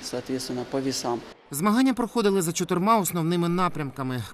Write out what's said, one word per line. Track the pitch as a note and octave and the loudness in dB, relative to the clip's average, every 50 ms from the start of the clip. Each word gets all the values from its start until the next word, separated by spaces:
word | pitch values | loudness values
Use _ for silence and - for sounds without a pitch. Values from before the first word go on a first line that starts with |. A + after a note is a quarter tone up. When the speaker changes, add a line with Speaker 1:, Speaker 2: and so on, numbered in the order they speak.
Speaker 1:
соответственно, | - - - B2 B2 - C3 B2+ - - B2+ B2 A#2+ - | -10 -8 -8 -8 -6 -4 -6 -6 -4 -4 -6 -6 -6 -4
по | - C3+ | -4 -2
весам. | C3 C3+ B2+ - - B2 A#2+ A2+ - - - - - - | -2 -2 -4 -2 -2 -2 -4 -4 -6 -12 -20 -20 -16 -10
Speaker 2:
Змагання | D3 C#3 F3+ G#3+ G#3 B3 C4 C4+ B3 | -6 0 2 2 4 4 4 4 4
проходили | A#3+ B3 G#3 - A#3+ G#3 G3+ G3 G3 | 2 -2 -2 0 2 2 4 4 4
за | E3 E3 | 2 0
чотирма | E3 - F#3 - F#3 E3+ F3+ G#3+ A3+ A3 | -2 -2 -2 0 0 2 4 4 4 4
основними | F#3 - - F3 D#3+ E3 F3+ F3 F3 E3+ | 4 0 -2 0 0 0 2 2 2 2
напрямками: | F3 F3+ F#3+ F3+ - D3 D3+ C3+ - - C3+ C3 B2+ B2 G#2 - | 2 2 0 0 0 -4 -6 -6 -6 -6 -4 -4 -4 -4 -6 -8